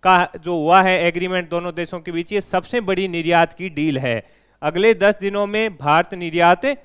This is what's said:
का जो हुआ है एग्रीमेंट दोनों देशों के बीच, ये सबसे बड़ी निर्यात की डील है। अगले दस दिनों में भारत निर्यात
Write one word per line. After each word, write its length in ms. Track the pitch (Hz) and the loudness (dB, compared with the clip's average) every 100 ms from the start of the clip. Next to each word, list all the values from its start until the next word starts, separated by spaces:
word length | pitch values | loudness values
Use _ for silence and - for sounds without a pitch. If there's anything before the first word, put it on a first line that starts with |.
का 120 | 185 185 180 - | 6 4 2 -6
जो 180 | 165 | -6
हुआ 260 | 175 151 180 | -4 4 4
है 160 | 190 185 | 6 2
एग्रीमेंट 460 | 170 170 180 185 170 | 0 -2 -4 -4 -4
दोनों 240 | 170 175 | -6 -6
देशों 260 | 170 170 180 | -8 -8 -10
के 120 | 160 | -8
बीच, 200 | 170 175 | -8 -4
ये 80 | 208 | -6
सबसे 380 | - 185 - 247 | -2 -4 -2 -6
बड़ी 240 | 196 185 190 | -4 -4 -2
निर्यात 420 | 170 165 170 165 | -4 0 2 2
की 140 | - 180 | -2 -12
डील 280 | 147 156 135 | -4 -2 -2
है। 240 | 131 113 - _ _ _ | -2 -4 -6 _ _ _
अगले 300 | 151 165 214 220 | -6 0 2 4
दस 180 | 196 208 | 2 2
दिनों 260 | 196 202 202 | -2 -4 -4
में 300 | 208 220 165 | -2 -4 -4
भारत 360 | 135 156 175 | 2 2 2
निर्यात 520 | 185 175 160 170 180 262 277 | -6 -6 2 4 4 0 -6